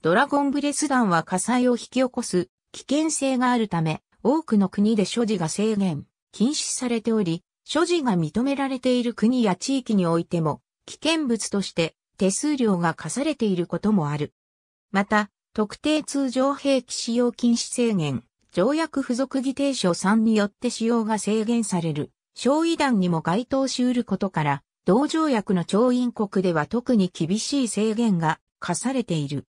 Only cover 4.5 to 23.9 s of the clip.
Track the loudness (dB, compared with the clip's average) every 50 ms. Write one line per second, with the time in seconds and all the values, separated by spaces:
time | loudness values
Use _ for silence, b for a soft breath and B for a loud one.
4.5 | 2 2 2 2 2 0 2 2 2 2 0 0 0 -2 -2 -2 -2 -2 -2 -4
5.5 | -2 -2 -2 0 0 0 0 -2 -2 -4 -8 _ _ _ _ _ -2 0 0 0
6.5 | 0 -2 -6 -6 -6 -6 -4 -2 -4 -2 -2 0 0 0 0 0 -2 -4 _ _
7.5 | _ _ _ -4 0 0 2 2 2 0 2 2 2 2 0 0 _ -2 0 0
8.5 | 0 -2 -2 -4 -4 -2 0 2 2 2 2 -2 -2 0 2 2 2 4 2 2
9.5 | 0 0 -2 -2 -2 -2 0 0 0 2 2 2 2 0 0 _ -2 0 0 0
10.5 | -2 -4 _ _ _ _ _ -20 -20 _ 0 0 0 0 0 0 -2 -2 -2 -4
11.5 | -4 -4 -4 -4 -2 -2 -2 -2 _ _ _ _ _ _ 0 0 0 0 -2 -2
12.5 | 0 2 2 2 2 2 0 -2 -2 -4 -10 -8 -6 -4 -2 -2 -2 _ 0 0
13.5 | 0 -2 -2 -4 -6 -2 0 2 2 2 2 0 -2 -4 -6 -6 _ _ _ _
14.5 | _ _ _ _ _ _ _ _ -2 -2 0 _ 0 0 0 -2 _ _ _ _
15.5 | _ -4 -4 -4 -6 -6 -2 0 0 0 -2 -2 -2 -2 -2 0 0 0 0 0
16.5 | 0 0 0 2 2 2 0 -4 -10 -8 -4 -2 0 2 2 0 0 0 2 2
17.5 | 2 2 0 -6 -2 -2 0 0 2 0 0 -2 -4 -6 _ _ _ _ _ _
18.5 | _ 0 2 2 2 0 -2 -2 -4 -6 -2 -2 -2 -2 -2 -2 -2 -4 -2 -2
19.5 | -2 0 0 -2 0 0 0 0 0 2 2 2 2 4 4 4 4 2 2 0
20.5 | _ _ -6 -6 -4 -2 0 0 2 0 0 0 -4 -2 -2 -2 -2 0 0 0
21.5 | 0 -2 0 0 -2 -2 -2 -2 -4 -4 -6 -8 _ _ _ _ _ -2 0 2
22.5 | 2 4 2 0 2 2 2 2 2 2 2 2 0 0 0 0 -2 -2 -2 _
23.5 | -2 0 0 -2 0 0 0 0